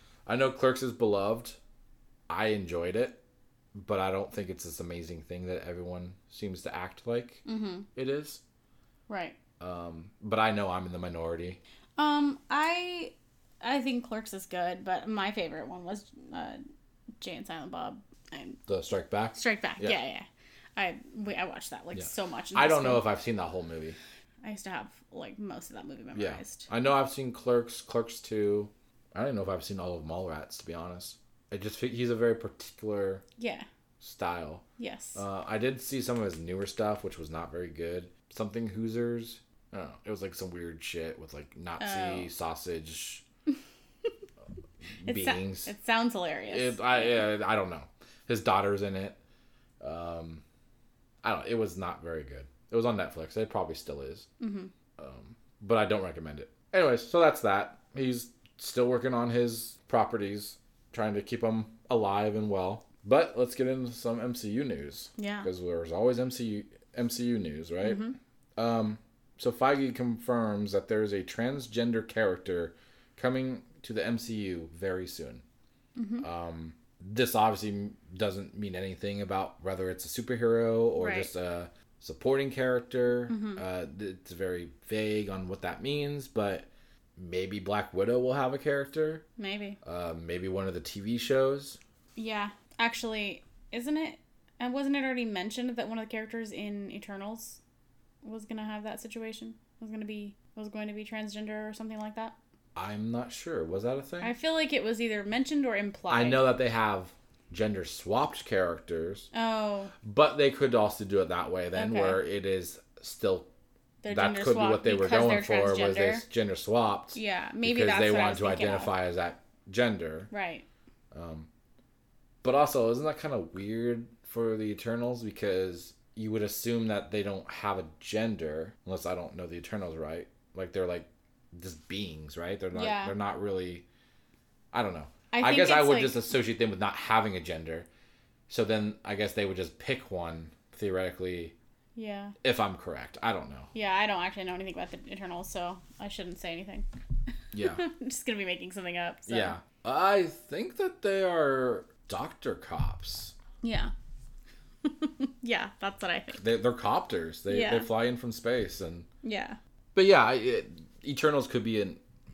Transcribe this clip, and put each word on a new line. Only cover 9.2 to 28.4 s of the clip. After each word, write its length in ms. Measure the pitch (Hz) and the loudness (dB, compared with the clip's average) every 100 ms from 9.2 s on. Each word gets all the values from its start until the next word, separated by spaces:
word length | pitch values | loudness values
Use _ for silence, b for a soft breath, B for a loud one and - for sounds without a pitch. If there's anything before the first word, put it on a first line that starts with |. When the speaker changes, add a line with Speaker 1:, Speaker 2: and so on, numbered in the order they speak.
| 165 - _ - | -8 -12 _ -14
Speaker 1:
Um, 460 | 90 87 87 82 95 - | -10 -8 -8 -10 -14 -12
but 160 | 104 110 | -2 2
I 140 | 110 | 4
know 160 | 104 98 | 2 0
I'm 180 | 90 90 | -2 -4
in 60 | |
the 60 | 87 | -6
minority. 600 | 90 85 82 85 87 - B B B - | -6 -4 -4 -4 -6 -10 B B B 0
Speaker 2:
Um, 400 | 302 294 285 277 - | 2 4 2 0 -2
I, 640 | 285 320 349 359 349 - - _ _ _ - | 0 2 0 -2 -6 -10 -14 _ _ _ -8
I 200 | 240 277 | -2 0
think 260 | 262 247 240 | 0 -2 -2
Clerks 260 | 220 214 | -6 -6
is 140 | 190 - | -10 -6
good, 380 | 180 175 180 | -2 -2 -2
but 240 | 196 185 214 | -2 -2 -2
my 240 | 214 190 | -2 -2
favorite 340 | 208 165 156 139 | -2 -4 -6 -10
one 160 | 180 | -10
was, 200 | 175 208 - - - | -10 -10 -12 -20 -12
uh, 200 | - - - - - _ _ - - | -10 -8 -10 -16 -20 _ _ -20 -14
Jay 140 | 185 | -12
and 120 | 165 202 | -10 -10
Silent 240 | 165 156 | -10 -8
Bob. 260 | 165 - - - - - | -8 -8 -10 -18 -20 -16
And 240 | - 92 - - | -14 -12 -12 -4
Speaker 1:
The 140 | 95 | -4
Strike 280 | - 95 - | -2 -4 -2
Back? 240 | 104 110 | -2 -2
Speaker 2:
Strike 260 | - 123 110 | -2 -2 0
Back, 180 | 190 120 | -4 -2
Speaker 1:
Yeah. 100 | 208 | -2
Speaker 2:
yeah, 160 | 185 123 | 0 -2
yeah. 160 | - - B B B B - | -8 -14 B B B B -4
I, 180 | 185 - - 220 | -2 -4 -12 -10
we, 180 | 208 | -6
I 100 | 190 | -4
watched 260 | 185 - - | -6 -8 -10
that, 140 | 113 170 | -12 -10
like, 120 | 92 | -10
Speaker 1:
Yeah. 60 | |
Speaker 2:
so 220 | 87 - 185 | -6 -6 -4
much 240 | 117 - | -6 0
in 40 | 113 | 6
Speaker 1:
I 40 | |
Speaker 2:
high 60 | 151 | 8
Speaker 1:
don't 160 | 151 | 8
know 60 | 131 | 8
Speaker 2:
school. 80 | 120 | 6
Speaker 1:
if 60 | 110 | 4
I've 140 | 98 | 2
seen 160 | - 104 | 0 -2
that 120 | 82 | -2
whole 160 | 92 | -4
movie. 300 | 82 80 80 78 B B B - 220 | -6 -6 -8 -10 B B B -16 -12
Speaker 2:
I 40 | |
used 120 | 202 | -10
to 60 | 190 | -8
have, 160 | 160 - - _ | -8 -8 -16 _
like, 260 | - 110 - | -12 -12 -10
most 320 | 98 - - | -10 -10 -12
of 60 | 98 | -14
that 100 | - | -14
movie 180 | 120 110 | -14 -12
Speaker 1:
Yeah. 220 | 104 98 | -6 -6
Speaker 2:
memorized. 380 | 69 - - - | -6 -12 -16 -6
Speaker 1:
I 80 | 117 | 0
know 140 | 131 | 4
I've 180 | 139 135 | 4 4
seen 220 | - 127 | -2 -6
Clerks, 480 | 120 127 120 117 - | -2 4 4 4 -6
Clerks 380 | - 120 113 - | -2 -2 -2 -6
two. 480 | - 107 | -4 2